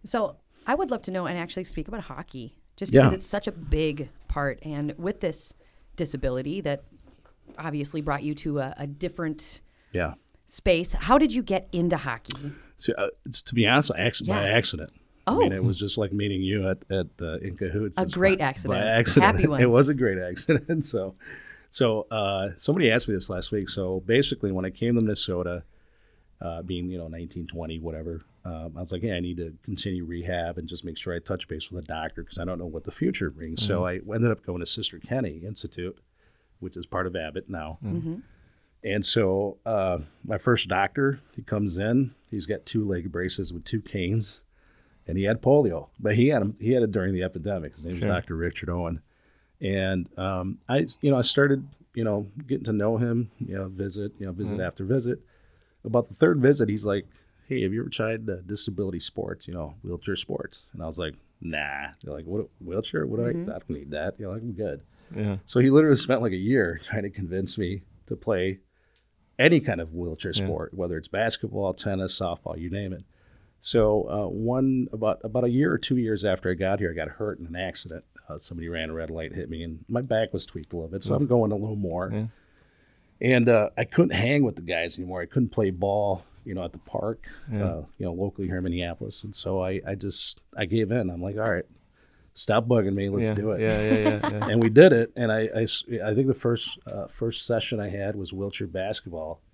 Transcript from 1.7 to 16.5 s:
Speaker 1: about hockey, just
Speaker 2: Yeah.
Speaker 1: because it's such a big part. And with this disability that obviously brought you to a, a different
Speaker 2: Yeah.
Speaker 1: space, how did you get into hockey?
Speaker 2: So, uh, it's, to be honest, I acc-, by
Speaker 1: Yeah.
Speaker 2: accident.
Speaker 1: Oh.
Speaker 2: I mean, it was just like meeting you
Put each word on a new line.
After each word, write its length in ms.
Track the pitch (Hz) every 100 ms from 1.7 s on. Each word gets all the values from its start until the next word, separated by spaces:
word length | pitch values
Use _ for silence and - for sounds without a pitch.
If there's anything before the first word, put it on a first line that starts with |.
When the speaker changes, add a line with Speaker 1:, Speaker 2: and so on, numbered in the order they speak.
| - 147
Speaker 1:
about 140 | 214
hockey, 560 | - 135 - 131 117 - _ -
just 160 | 190
Speaker 2:
Yeah. 100 | 127
Speaker 1:
because 120 | 123
it's 120 | 190 -
such 220 | 208 -
a 40 |
big 580 | 165 147 151 156 147 143 - -
part. 320 | 151 143 123
And 320 | 156 147 147 143
with 240 | 175 214
this 320 | 180 156 - - _ _ _ -
disability 680 | 156 135 135 127 135 190
that 220 | 165 139 - - - - _ _ - -
obviously 440 | 156 147 143 156
brought 220 | 147 139
you 100 | 147 147
to 240 | 160 143
a, 140 | 135 -
a 100 | 143
different 760 | 143 180 180 160 151 - - - _ _
Speaker 2:
Yeah. 240 | 87 82 - _ _ -
Speaker 1:
space, 460 | - - 170 175
how 240 | - 151 277
did 160 | 294
you 80 | 233
get 240 | - 190 -
into 260 | 175 175 165
hockey? 540 | 139 117 - 127 143 - - -
Speaker 2:
So, 160 | -
uh, 140 | - 101 - -
it's, 160 | -
to 120 | - 117
be 100 | 107
honest, 260 | 135 139 82
I 40 |
acc-, 240 | 110 - -
by 180 | - 98
Speaker 1:
Yeah. 80 | 113
Speaker 2:
accident. 340 | 120 78 76 _ _ _ -
Speaker 1:
Oh. 100 | 320
Speaker 2:
I 60 | 466
mean, 80 |
it 100 | 95
was 160 | 113 92
just 180 | 101 -
like 160 | 101
meeting 300 | 101 104 95
you 260 | 95